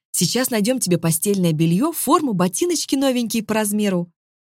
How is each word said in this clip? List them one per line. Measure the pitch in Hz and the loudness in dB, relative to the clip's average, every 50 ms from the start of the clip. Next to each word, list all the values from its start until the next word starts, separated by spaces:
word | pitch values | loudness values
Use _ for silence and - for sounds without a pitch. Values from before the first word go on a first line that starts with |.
| _ _ | _ _
Сейчас | - - 175 156 - 233 262 247 | -4 -2 -2 0 0 0 -2 0
найдём | 247 214 196 226 262 247 | 0 0 2 2 0 0
тебе | - 185 175 165 | 0 0 0 0
постельное | 170 165 160 - - 208 202 196 180 170 160 | 2 0 0 0 0 0 0 2 2 2 2
бельё, | 151 165 165 170 190 269 339 320 | 2 2 2 2 2 0 0 -2
форму, | - - 247 320 349 311 262 208 | -2 -2 0 0 2 2 0 0
ботиночки | 170 180 185 - - 349 349 339 285 - - 294 | 0 0 0 0 -2 -2 0 0 -2 -2 -2 -2
новенькие | 269 277 269 247 247 240 208 - 226 214 | 0 0 2 0 0 -2 -2 -2 -4 -2
по | - 214 | -2 -2
размеру». | 220 214 208 208 214 208 202 190 175 175 - _ _ _ _ _ _ | -2 0 0 0 0 0 0 0 -2 -2 -4 _ _ _ _ _ _